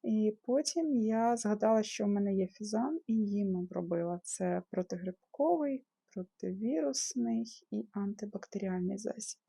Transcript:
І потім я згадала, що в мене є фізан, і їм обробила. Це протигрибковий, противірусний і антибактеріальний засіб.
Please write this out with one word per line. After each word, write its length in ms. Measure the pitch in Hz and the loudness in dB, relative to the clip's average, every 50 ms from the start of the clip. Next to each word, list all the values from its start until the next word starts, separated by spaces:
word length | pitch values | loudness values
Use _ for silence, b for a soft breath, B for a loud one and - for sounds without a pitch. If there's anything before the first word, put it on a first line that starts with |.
| - | 0
І 340 | 247 220 214 214 214 208 - _ | 0 2 2 2 2 0 -2 _
потім 520 | - 247 277 302 - - 339 330 311 285 | 0 0 2 2 0 0 0 2 2 2
я 420 | 240 214 220 220 226 233 233 240 | 2 2 2 2 4 4 4 2
згадала, 460 | 226 - 208 214 208 214 220 226 220 214 | 2 2 0 0 4 4 6 6 6 4
що 220 | 214 - - 214 | 0 -2 0 2
в 40 | 208 | 2
мене 260 | 202 202 202 202 196 | 2 2 2 2 2
є 120 | 190 190 | 0 0
фізан, 540 | 185 - - 214 208 214 220 240 277 311 330 - | 0 -2 -10 -8 -4 -2 0 0 0 -2 -4 -2
і 80 | - 226 | 0 2
їм 420 | 220 214 208 202 202 202 196 185 | 2 2 2 2 0 2 2 0
обробила. 640 | 180 180 180 180 175 175 170 175 170 170 170 175 175 _ | 0 -2 -2 -4 -4 -2 0 0 0 0 -2 -4 -6 _
Це 400 | - - - 190 180 175 180 180 _ | -10 -6 -2 0 0 0 -2 -4 _
протигрибковий, 1120 | - - 180 - 196 180 180 185 185 _ _ _ - - 277 320 349 330 294 285 277 262 - _ _ _ _ _ _ | -4 -4 -4 -4 -4 -6 -6 -8 -8 _ _ _ -2 0 2 4 4 2 2 -2 -2 -4 -8 _ _ _ _ _ _
противірусний 1500 | 196 180 180 _ _ - 190 185 190 214 226 277 320 302 277 262 - - - - 254 233 233 226 226 233 226 - - _ _ | -10 -10 -10 _ _ -6 -6 -6 -2 -2 0 0 0 0 0 -2 -2 -4 -4 -2 -2 0 0 0 -2 -2 -4 -10 -20 _ _
і 180 | - 208 220 214 _ | -6 -6 -6 -4 _
антибактеріальний 1040 | 202 202 196 208 - 214 208 - 190 - - - 196 196 190 185 180 180 185 196 196 | -4 -4 -4 -4 -6 -8 -8 -8 -10 -10 -6 -6 -4 -4 -2 -2 0 0 -2 -2 -2
засіб. 420 | 214 - - - 214 - - _ _ | -4 -4 -6 -6 -8 -12 -12 _ _